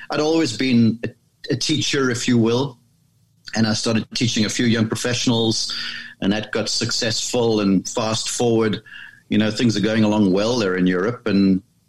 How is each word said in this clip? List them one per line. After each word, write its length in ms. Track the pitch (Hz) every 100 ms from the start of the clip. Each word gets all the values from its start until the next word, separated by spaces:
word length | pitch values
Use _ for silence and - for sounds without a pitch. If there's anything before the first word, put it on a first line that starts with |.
| -
I'd 100 | 147
always 380 | 151 165 151 110
been 420 | 131 120 117 -
a, 60 | - - _ _ -
a 40 | 127
teacher, 540 | - 156 - 147 131
if 180 | 117 -
you 100 | 120
will. 420 | 113 120 139 - _ _ _ _ _ _ - 113
And 100 | 110
I 60 |
started 340 | 110 123 113 - -
teaching 280 | 123 -
a 60 | 104
few 160 | - 120
young 220 | 113 107
professionals, 840 | 113 123 117 - 113 113 113 - - - - - -
and 140 | 101
that 180 | 107 104
got 160 | 117 104
successful. 920 | - 120 - 117 104 - 127 117 107
And 260 | 98 98 -
fast 400 | - 110 110 -
forward, 520 | - 123 113 110 98 - - - - _
you 80 | 107
know, 140 | 107
things 260 | 110 123 104
are 40 |
going 220 | 101 110
along 300 | 107 107 101
well 240 | 92 110 123
there 180 | 98 92
in 120 | 92
Europe. 400 | 90 101 120 -
And 340 | 98 98 95 - _